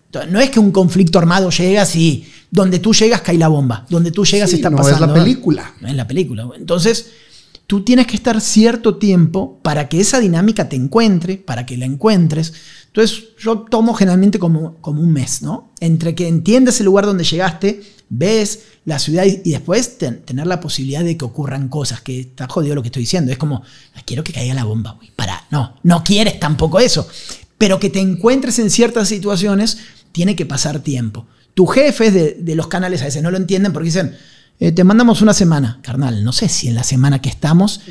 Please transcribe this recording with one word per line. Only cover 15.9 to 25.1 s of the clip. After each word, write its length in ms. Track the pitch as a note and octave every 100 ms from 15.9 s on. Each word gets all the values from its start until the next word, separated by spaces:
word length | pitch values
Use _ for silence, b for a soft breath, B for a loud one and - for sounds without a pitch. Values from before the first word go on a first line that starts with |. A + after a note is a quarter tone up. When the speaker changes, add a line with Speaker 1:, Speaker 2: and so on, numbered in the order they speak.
| D#3+ E3 E3
Speaker 1:
que 120 | F3
entiendes 520 | E3 E3 A#3+ B3+ G#3+
el 80 | G3
lugar 180 | G3 G#3
donde 180 | F#3+
llegaste, 600 | D#3 D#3+ F#3 E3 G3 G3+ B B B
ves 520 | A#2 F3 A3 G#3 - b b -
la 120 | C#3+
ciudad 280 | - E3 G3
y, 160 | F#3+ F3
y 40 |
después 480 | C#3 - G#3 B3+ -
ten-, 240 | C#3+ A#2
tener 240 | - B2+ E3
la 120 | F3
posibilidad 440 | E3 - C3+ C#3+
de 120 | E3+ E3
que 80 | B2
ocurran 420 | - C#3 C3+ C3+
cosas, 320 | D3+ C3+ A2+
que 200 | - B2+
está 260 | B2+ - B2+
jodido 240 | - D3
lo 80 | D3
que 60 | A#2+
estoy 160 | C3
diciendo. 280 | A#2+ F3+ B2+
Es 60 | B2+
como, 240 | D3+ B2+ B B B
"Ah, 80 | -
quiero 200 | - A#2+
que 100 | D#3+
caiga 220 | - B2 C3
la 80 |
bomba, 300 | G#2+ A2 G2+
güey". 180 | - -